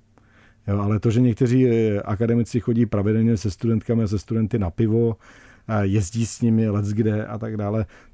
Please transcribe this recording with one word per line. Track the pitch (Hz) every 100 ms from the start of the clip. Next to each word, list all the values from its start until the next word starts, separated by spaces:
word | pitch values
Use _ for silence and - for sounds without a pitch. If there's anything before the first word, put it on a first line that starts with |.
| _ _ _ _ _ _ -
Jo, | 101
ale | 101 107
to, | 117
že | 110
někteří, | 127 104 123 127 131
eh, | 113 110 101
akademici | - 101 113 117 113 123
chodí | - 117 110
pravidelně | 104 101 110 113 113
se | 104
studentkami | - 117 110 - 113
a | 107
se | 104
studenty | - 113 110 113
na | 92
pivo, | - 113 113 117 110 - - - - -
eh, | 107 101
jezdí | 104 95 117 113
s | -
nimi | 117 113 110
leckde | 104 101 104 110 107 107
a | 110
tak | 110 107
dále, | 101 110 104 - -